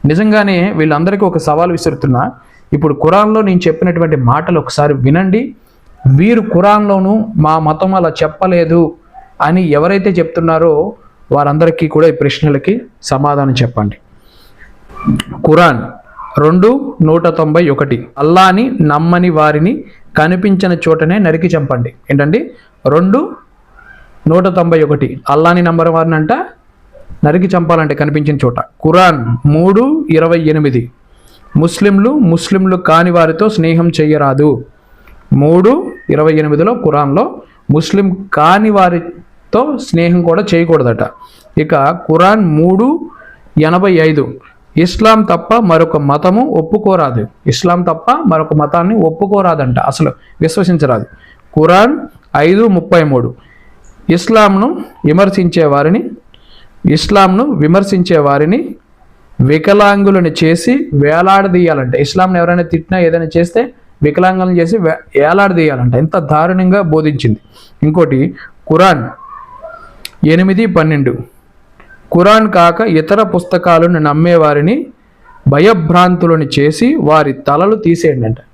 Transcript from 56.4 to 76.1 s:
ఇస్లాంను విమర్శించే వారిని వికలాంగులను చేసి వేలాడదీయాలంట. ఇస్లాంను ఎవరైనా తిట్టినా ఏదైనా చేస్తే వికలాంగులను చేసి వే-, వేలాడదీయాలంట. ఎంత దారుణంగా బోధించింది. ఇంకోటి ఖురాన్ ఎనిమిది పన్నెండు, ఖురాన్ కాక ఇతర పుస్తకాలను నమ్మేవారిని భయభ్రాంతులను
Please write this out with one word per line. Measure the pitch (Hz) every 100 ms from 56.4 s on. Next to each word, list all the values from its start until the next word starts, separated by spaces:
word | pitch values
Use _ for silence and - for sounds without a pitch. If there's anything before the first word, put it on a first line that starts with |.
| _ - - - - 151
ఇస్లాంను | - 202 190 185 285 196
విమర్శించే | 151 185 202 190 175 170 143
వారిని | 143 151 233 269 - _ _ _ _ _ -
వికలాంగులను | 127 156 160 202 202 202 196 190 170 156
చేసి | 160 170 240 269 -
వేలాడదీయాలంట. | 143 143 160 185 196 196 180 175 147 127 127
ఇస్లాంను | 143 185 185 185
ఎవరైనా | 170 175 175
తిట్టినా | 165 - 185 170
ఏదైనా | 165 160 165
చేస్తే | 175 226 269 - _ _
వికలాంగులను | 147 151 185 185 185 175
చేసి | 165 220 165
వే-, | - - -
వేలాడదీయాలంట. | 147 190 202 175 156 135 123 123
ఎంత | 160 190 147
దారుణంగా | 151 170 185 185 196 175
బోధించింది. | 156 156 139 120 107 _ - - -
ఇంకోటి | 156 160 156 131 170 - - - -
ఖురాన్ | 160 185 156 117 - - - - - - - - - - - 151
ఎనిమిది | 165 190 190 226 175
పన్నెండు, | 156 151 131 120 120 _ _ _ _ _ - - -
ఖురాన్ | 165 185 220 214 185
కాక | 170 170 226 160
ఇతర | 156 202
పుస్తకాలను | 208 175 - 180 175 165 170 170
నమ్మేవారిని | 147 147 170 170 151 147 156 269 - _ _ _ _ - -
భయభ్రాంతులను | 139 190 214 156 175 180